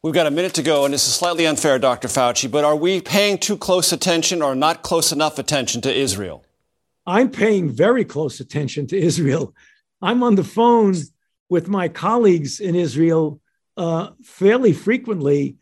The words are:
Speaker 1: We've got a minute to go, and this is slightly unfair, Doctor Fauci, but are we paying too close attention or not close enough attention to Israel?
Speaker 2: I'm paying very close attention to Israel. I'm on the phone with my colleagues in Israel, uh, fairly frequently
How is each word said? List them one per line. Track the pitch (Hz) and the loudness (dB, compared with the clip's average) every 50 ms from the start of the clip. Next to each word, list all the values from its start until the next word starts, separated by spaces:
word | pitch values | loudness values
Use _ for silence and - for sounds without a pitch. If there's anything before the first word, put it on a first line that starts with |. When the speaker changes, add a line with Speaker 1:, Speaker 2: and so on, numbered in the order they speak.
Speaker 1:
We've | - 160 147 | -4 0 0
got | 175 165 | 2 2
a | 151 | 2
minute | 139 160 180 185 - | 0 0 -2 -2 -2
to | - 131 | -2 0
go, | 151 156 143 139 | 2 2 2 2
and | 139 139 | 0 0
this | 139 - | -2 -2
is | 131 - | -2 -2
slightly | - 180 175 175 165 165 | -2 -2 -2 0 0 0
unfair, | 160 151 - - 156 135 | 0 0 0 2 0 2
Doctor | 131 127 131 123 113 - | 2 2 0 0 0 -4
Fauci, | 120 - 139 127 120 117 - - 127 | -4 -2 0 0 2 0 -2 -4 -2
but | 107 151 147 | -2 0 2
are | 147 151 | 2 0
we | 151 160 180 190 180 | 2 0 0 -2 -2
paying | - - 147 208 208 208 202 | -4 -2 0 0 2 2 0
too | 175 - - 208 | -2 -2 -4 -4
close | - - - 185 180 170 - 175 | -4 0 0 0 0 2 0 -2
attention | - - 180 170 165 160 - 185 170 | -2 -2 0 0 0 0 -2 -2 0
or | 151 139 131 | -2 -2 0
not | 131 147 160 170 - | 2 0 0 0 -2
close | - - 185 165 156 - | -4 -2 -2 0 0 -2
enough | 160 143 156 151 151 | 0 0 -2 -2 -2
attention | - 135 - 151 139 123 110 - 117 | -4 -4 -2 -2 -2 -2 -2 -6 -4
to | 110 135 104 | -2 -2 0
Israel? | 117 139 123 101 98 101 87 76 - _ _ _ _ _ _ _ _ _ _ _ _ _ | 0 0 -2 -4 -6 -8 -10 -12 -16 _ _ _ _ _ _ _ _ _ _ _ _ _
Speaker 2:
I'm | 190 180 214 262 240 | 0 2 2 2 2
paying | 269 - 196 220 214 196 175 147 | 0 0 0 2 2 0 0 -2
very | 123 113 160 214 254 254 202 | 0 2 2 2 2 0 -2
close | - - 147 156 135 - - | -4 -4 -6 -6 -6 -8 -10
attention | 98 _ - 147 147 127 - 147 143 | -16 _ -6 -6 -6 -6 -6 -8 -8
to | 117 175 196 | -4 -4 0
Israel. | - 170 156 165 165 139 - 165 147 107 _ _ _ _ _ _ _ _ _ _ | 0 0 0 0 0 0 0 0 -4 -6 _ _ _ _ _ _ _ _ _ _
I'm | 190 185 233 247 247 | -4 0 0 2 4
on | 240 208 | 4 4
the | 190 165 | 2 2
phone | - - 208 233 240 240 233 220 196 185 170 139 - _ _ _ _ _ _ _ _ | -2 0 2 4 4 6 4 4 2 2 -2 -6 -10 _ _ _ _ _ _ _ _
with | 180 170 170 | -2 -2 -2
my | 185 202 196 180 | -2 -4 -2 -2
colleagues | 165 170 - - 196 226 240 233 202 180 165 147 131 - - | -4 -6 -4 -2 0 2 4 4 4 4 4 0 -6 -8 -6
in | 208 185 170 | -4 -2 0
Israel, | 175 175 151 117 147 165 165 165 160 160 151 143 - _ _ _ _ _ _ _ | 0 -2 -2 0 0 2 2 2 2 0 -2 -4 -10 _ _ _ _ _ _ _
uh, | - 175 165 165 165 190 - - _ - | -6 -4 -2 -2 -4 -4 -6 -12 _ -20
fairly | - - - 185 196 220 254 262 220 147 | -20 -8 2 4 4 4 6 4 4 2
frequently | - - 202 240 254 254 233 214 175 143 139 143 143 143 135 - _ | 2 0 0 0 0 -2 -6 -6 -2 0 2 2 2 0 -4 -6 _